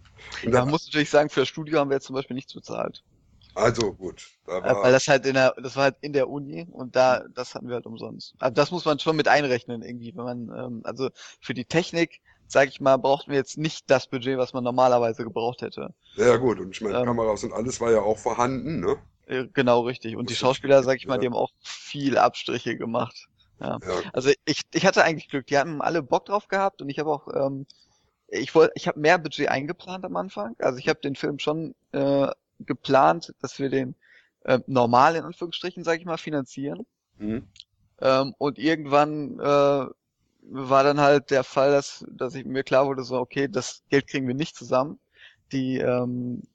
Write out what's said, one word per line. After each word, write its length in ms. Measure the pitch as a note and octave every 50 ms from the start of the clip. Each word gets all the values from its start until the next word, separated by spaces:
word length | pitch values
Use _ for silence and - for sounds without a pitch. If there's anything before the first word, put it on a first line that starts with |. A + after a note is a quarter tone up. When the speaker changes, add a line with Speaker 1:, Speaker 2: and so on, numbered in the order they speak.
| - - _ - - - - - -
Speaker 1:
Und 80 | A2+
Speaker 2:
Ja, 0 | A#2
Speaker 1:
dann 100 | B2 B2
Speaker 2:
man 60 | C3+
muss 160 | D3+ D#3+ - -
natürlich 220 | - D3+ D3 -
sagen, 200 | - D3 D3+ D3
für 120 | - D3+
das 80 | C3 -
Studio 280 | - - D#3+ D3+ D#3 D#3
haben 100 | C#3+ C#3
wir 80 | C3+ C3+
jetzt 80 | - -
zum 80 | C3
Beispiel 200 | C3 C#3 - B2
nichts 180 | B2+ - - -
bezahlt. 500 | - - - A2+ - - - - - _ _ _ _ _ _ _ _ _ _ -
Speaker 1:
Also 360 | F#2+ G#2 A#2 A#2 A#2 A#2 G2+ F2+
gut, 360 | - F#2 F2 E2 - - - _ _ _
da 180 | - E2+ F#2 F#2
Speaker 2:
Äh, 120 | - B2+
Speaker 1:
war 60 | G2+
Speaker 2:
weil 100 | G2+ B2+ B2+
das 140 | C3 - -
halt 180 | C#3+ C3+ A#2
in 80 | C3+ C3
der, 180 | C3+ C3 B2+ - -
das 140 | B2 C3 A#2
war 80 | C3+ C#3
halt 120 | C#3 A#2 _
in 120 | - D3 C#3+
der 160 | C#3+ B2+ -
Uni 360 | C3 D3 C#3+ C3+ D3+ E3 E3+ F3
und 240 | - - C3 B2 -
da, 260 | C3+ B2+ B2+ B2+ A2
Speaker 1:
Mhm. 80 | - - -
Speaker 2:
das 220 | - B2+ - -
hatten 120 | C3+ B2 B2
wir 80 | A#2+
halt 100 | A#2+ A2+
umsonst. 500 | A2 A2+ A2 A2+ A2+ A2+ G2+ - - - -
Aber 120 | - C3
das 200 | A#2 - D3 -
muss 140 | F3+ E3+ -
man 140 | D#3+ D3+ C#3
schon 160 | - D#3+ D#3+
mit 120 | D#3 D3 -
einrechnen 540 | B2 C#3+ D3 C#3 B2 A#2+ - - A#2+ A#2
irgendwie, 340 | G#2+ G2 A#2+ B2 A#2 A#2 -
wenn 80 | B2+ A#2+
man, 260 | B2 B2 B2 A#2+ A2 A2+ A#2+
ähm, 240 | B2+ B2 A#2+ A2 -
also 240 | - A2+ B2 C3+ B2 - - - - - _
für 120 | - - C3
die 120 | - A#2+
Technik, 560 | - - D#3+ F3+ - - E3 E3 D#3+ - - _ _ _ _ _ -
sag 220 | - C3+ C#3 C3+
ich 100 | - -
mal, 160 | C#3 C#3 C3+ C3
brauchten 340 | A#2 C3+ C#3 C#3 - -
wir 60 | C#3+ C#3
jetzt 200 | B2+ - - -
nicht 320 | D3+ D#3 - - - -
das 180 | C#3 B2+ - -
Budget, 300 | - C3 A#2 B2+ C3+ B2+
was 160 | B2+ A#2+ -
man 100 | C3 B2
normalerweise 600 | A#2+ B2 B2+ B2+ B2+ B2 B2 A#2+ A#2 A2+ - B2
gebraucht 380 | A2+ G2 A#2 A2+ A#2+ B2 -
hätte. 320 | - - - - C#2 - - _ _ _ _ -
Speaker 1:
Ja, 180 | - B2 A#2+ A#2
gut, 220 | C3 B2+ G#2 F#2
und 120 | F#2 F#2
ich 100 | F#2+ -
meine, 160 | G#2+ G#2 G#2 A#2+
Speaker 2:
Ähm, 20 |
Speaker 1:
Kameras 440 | B2 A#2+ A#2+ A#2 A2+ A2 G#2 G2+ -
und 80 | A#2 F#2
alles 260 | G2 A#2+ B2+ B2 -
war 120 | A#2 A#2
ja 100 | A2+ G#2+
auch 160 | G2 G#2 A2 -
vorhanden, 640 | - B2 A2+ A#2 A#2+ B2 C3+ B2+ - C#3 E3 D3
ne? 160 | E2+ F#2 C3+ - - _ _ _ _ -
Speaker 2:
Äh, 200 | C3 B2+ C3 - -
genau, 280 | - C3 B2 A#2+ A#2+
richtig. 340 | A#2 A#2+ B2+ - - A2+ A2+
Und 140 | A2 A#2+ A#2+
die 60 | A#2
Speaker 1:
Das 60 | -
ist 140 | B2+ B2+ C3+
Speaker 2:
Schauspieler, 280 | - - C3+ C#3 C3+ B2+
sag 140 | B2 C3+ B2
ich 100 | - -
mal, 100 | C3 B2
Speaker 1:
ja 20 |
Speaker 2:
die 60 | B2
haben 80 | B2 A#2+
auch 160 | - - - _ _
viel 560 | - - - - - - - C#3+ C#3 C#3 A#2+ A2+
Abstriche 600 | - B2 - - - - B2 B2 - A#2+ A2+ G#2+
gemacht. 500 | B2 A#2+ A2+ B2 B2 B2 - - - _ _ _ _ _ _ -
Ja. 200 | - - - -
Speaker 1:
Ja. 240 | - F#2 F#2 F2+ F2 F#2+ -
Speaker 2:
Also 180 | - B2+ C3+ C#3+ - -
ich, 160 | - D3 - - _ -
ich 120 | D3 D3+
hatte 180 | F#3+ F3+ A3 F3
eigentlich 260 | E3 E3 D3 - -
Glück, 180 | - C#3+ B2 -
die 100 | C#3+ C#3+
hatten 240 | C3+ E3+ D#3+ C#3+
alle 220 | - - D#3+ E3+ C#3+
Bock 220 | A#2+ E3 F3+ -
drauf 220 | - G3 G#3 - -
gehabt 340 | - G3 G3 G3 - -
und 80 | D3 C#3
ich 100 | C3+ -
habe 100 | D3+ D#3
auch, 160 | D3+ C#3+ - - -
ähm, 320 | - C#3 C#3 C#3 C3+ C#3 - _ _ _ _ _ _ _ _ _ _ _ -
ich 280 | - F#2+ A#2 - -
wollt-, 160 | D#3+ D#3+ - -
ich 120 | - - F3
hab 100 | - -
mehr 200 | D3+ D3+ F3+ F#3
Budget 300 | D3+ D#3 - - D3 -
eingeplant 560 | - C3+ C#3 D3 F3+ - - - F3+ F#3+ F#3
am 100 | F#3 F3+ F3
Anfang. 380 | F3+ F#3+ - G#3 G#3 A#3 A#3 -
Also 200 | - - C3 B2
ich 100 | - -
hab 120 | D#3 -
den 140 | - C#3+ C#3
Film 240 | - - D#3 D3 C#3
schon, 360 | - - D3+ D#3+ E3 D3+ - _ _ _ -
äh, 360 | D3 C#3 C#3 C#3 C#3 C#3 - - _ _ _ _ -
geplant, 760 | - - C#3+ - - - C3+ C3+ C#3 D#3 E3+ E3+ - - - _
dass 180 | - C3 - -
wir 100 | C#3 C3+
den, 260 | C3 C3+ C3 B2+ - _ _ _ _ _ _ _ _ _ -
äh, 140 | - C3 B2 - -
normal 480 | C3+ B2+ A#2+ A#2 A#2+ B2 C3 D#3 E3 E3
in 60 | D3+
Anführungsstrichen, 580 | D#3 F3+ - F3 E3+ - - - F3 F3+ - E3+
sag 160 | E3 E3 D#3+
ich 60 | F3
mal, 120 | F3+ E3 E3+
finanzieren. 680 | - E3+ D#3 D3 C3 - - - C#3 C#3 D#3+ F3+ A#3 _ _ _ _ _ _ -
Speaker 1:
Mhm. 260 | G#2 G#2+ A2 A#2 - - _ - - _ _ _ _ _ _ -
Speaker 2:
Ähm, 320 | - C3 C3 C3+ C3+ C#3 - -
und 200 | - D3 B2+ -
irgendwann, 800 | - D#3 E3 D#3+ D3+ C#3 C#3 C#3+ D3 D3+ D3+ D3+ D3 C3 - -
äh, 480 | - C#3+ C#3+ C#3+ C#3+ C#3+ C#3+ C#3 B2+ - - _ _ _ _ _ _ _ _ _ _ -
war 360 | F#2+ C3 C3+ B2+ C3+ C3+ C3+
dann 160 | C#3+ C#3+ D3
halt 300 | D3 C#3 D3 C#3+ C#3 -
der 120 | C#3+ C3 C3+
Fall, 280 | - - D3 C3+ C#3
dass, 340 | C#3+ C#3 C#3 - - - - -
dass 260 | - - C3+ B2+ -
ich 100 | C3+ B2+
mir 180 | C3+ C3 C3 C#3
klar 220 | - - C3 C#3 C#3
wurde, 160 | C#3 C3 C3
so, 140 | A#2 B2+ B2+
okay, 280 | B2 - - C#3 C#3 C3
das 340 | G2+ C3 B2 - - - _ -
Geld 180 | - C#3 C3+ -
kriegen 200 | - D3 C3+ B2+
wir 80 | B2
nicht 200 | C3+ D#3+ - -
zusammen. 440 | - B2+ A#2+ B2+ B2+ C3 D3+ G3+ - _ _ _ _ - - _ _ _ -
Die, 260 | - C3+ C3 C3 C3 B2+
ähm, 640 | B2+ B2 B2 B2 B2 B2 B2 B2 B2 B2 A#2+ - - - _